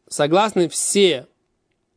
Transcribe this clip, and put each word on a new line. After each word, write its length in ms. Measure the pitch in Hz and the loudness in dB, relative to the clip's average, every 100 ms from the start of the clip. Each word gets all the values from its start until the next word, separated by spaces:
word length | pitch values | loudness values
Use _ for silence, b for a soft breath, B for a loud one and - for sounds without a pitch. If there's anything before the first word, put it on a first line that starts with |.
| _ | _
согласны 640 | - 147 185 214 190 160 | -4 0 2 0 0 -2
все, 580 | - - 202 185 131 - _ _ _ _ _ _ | -2 -2 2 2 0 -8 _ _ _ _ _ _